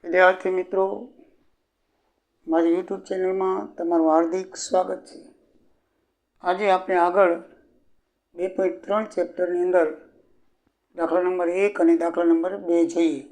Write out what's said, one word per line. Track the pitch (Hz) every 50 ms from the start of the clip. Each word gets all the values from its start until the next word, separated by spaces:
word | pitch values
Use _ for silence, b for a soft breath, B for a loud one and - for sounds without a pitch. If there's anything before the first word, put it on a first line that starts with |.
| -
વિદ્યાર્થી | 170 170 185 185 185 190 190 - 190
મિત્રો, | 185 185 185 - - 190 190 190 202 214 240 262 _ - _ _ _ _ _ _ _ _ _ _ _ _ _ _ _ _ _ _ _ _ _ _ _ _ _
મારી | 165 160 165 165 170 170
YouTube | 180 185 - 196 190 190 -
ચેનલમાં | 190 185 185 185 190 190 190 190 185 196 208 196 -
તમારું | - 175 170 170 165 160 160
હાર્દિક | 156 160 170 165 170 185 185 185 -
સ્વાગત | - - - - 185 185 185 185 185 -
છે. | - - - - - _ _ _ _ _ _ _ _ _ _ _ _ _ _ _ _ _ _ _ _ _ _ -
આજે | 175 180 185 208 196
આપણે | 185 185 185 - 185
આગળ | 175 170 180 175 202 196 175 170 165 - - - _ _ _ _ _ _ _ _ _ _ _ _ _ _ _ _
બે | 170 175 190 -
પોઇન્ટ | - 196 180 165 -
ત્રણ | - - 196 214 220 214 -
ચેપ્ટરની | 180 175 175 - - 180 175 175 175 180
અંદર | 180 180 180 165 156 - - - _ _ _ _ _ _ _ _ _ _ _ _ _ _ _ _ _ _
દાખલા | - 165 165 165 180
નંબર | 180 180 185 180 175 170
એક | 175 190 196 208 202 -
અને | 170 165 170
દાખલા | 165 170 170 165 170 175
નંબર | 170 165 165 165 185 196 202 190
બે | 170 170 170 165
જોઈએ. | - 165 170 170 160 143 135 - -